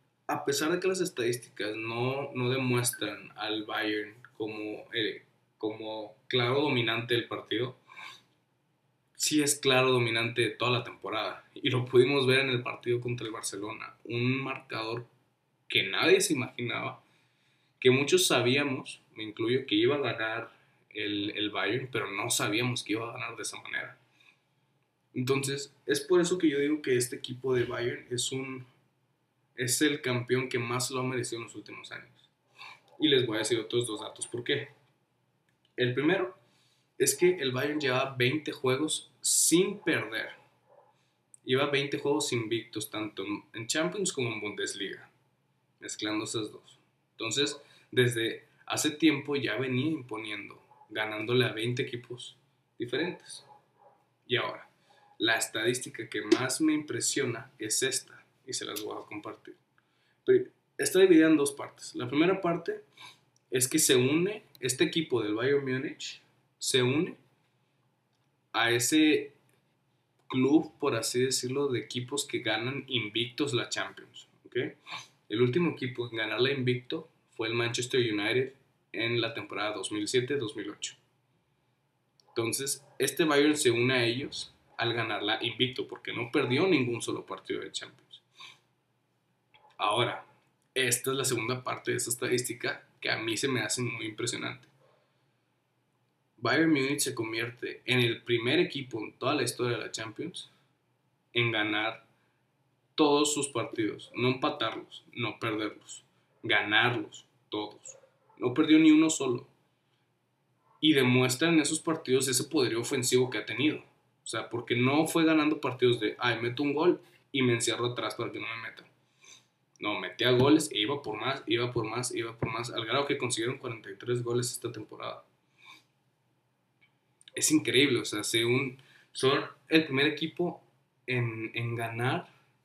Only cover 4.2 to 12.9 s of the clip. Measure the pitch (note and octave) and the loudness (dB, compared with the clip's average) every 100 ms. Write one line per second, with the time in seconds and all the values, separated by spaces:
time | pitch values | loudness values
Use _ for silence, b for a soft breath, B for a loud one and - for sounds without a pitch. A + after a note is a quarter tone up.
4.2 | - - G#2+ G#2+ G#2+ - - - G#2 - | -20 -10 -8 -6 -8 -10 -8 -4 -4 -4
5.2 | - _ _ _ G#2+ A2 A2 A2 G#2+ - | -14 _ _ _ -6 -6 -8 -10 -12 -14
6.2 | - B2+ A#2+ C#3 D3 B2+ A2+ A#2 A#2+ A#2 | -4 0 2 2 2 0 0 -2 -2 -2
7.2 | - G2+ - G#2+ B2 - B B B B | -2 -8 -6 -4 -4 -8 B B B B
8.2 | B _ _ _ _ _ _ _ _ - | B _ _ _ _ _ _ _ _ -6
9.2 | - D3+ C#3+ - C3+ B2+ C3 B2+ A#2 A#2 | 0 2 2 2 4 4 4 4 2 0
10.2 | A#2+ A#2+ A#2 - A#2+ A#2+ - - G2 A2 | -2 0 0 0 0 0 -2 -10 -6 -4
11.2 | G2 - - - C3+ B2 A#2+ B2 C3 C#3+ | -4 -8 -14 -2 0 2 6 6 8 6
12.2 | B2+ C3 C3+ B2 B2 - A#2+ | 4 4 4 0 -2 -6 -2